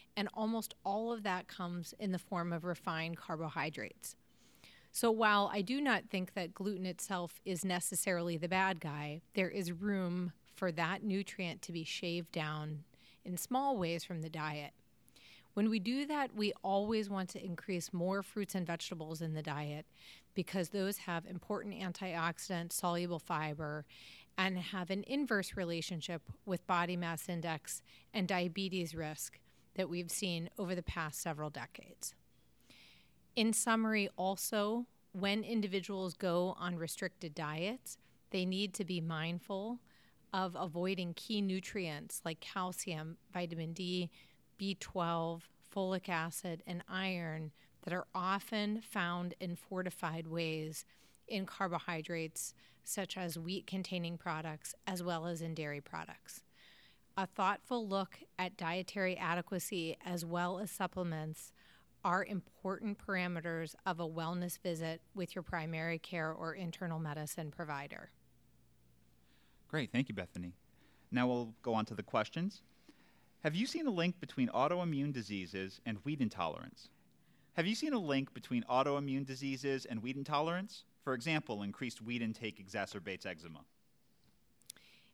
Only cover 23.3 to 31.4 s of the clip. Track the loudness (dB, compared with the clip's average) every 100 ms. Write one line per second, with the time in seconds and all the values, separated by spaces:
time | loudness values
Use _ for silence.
23.3 | 0 0 -2 -4 -4 -8 -14 -18 -20 -6
24.3 | 0 2 2 -2 -2 0 0 0 0 2
25.3 | 2 2 0 0 0 -2 -4 -2 -4 -6
26.3 | -10 -4 -2 2 4 4 2 -2 -2 -2
27.3 | -2 -2 -4 -4 -8 -10 -20 -6 0 2
28.3 | 4 2 0 0 0 -2 -2 -4 -4 -8
29.3 | -10 -20 -20 -6 -2 0 0 -2 0 0
30.3 | 0 -2 -2 -2 0 0 -2 -2 -2 -2
31.3 | -2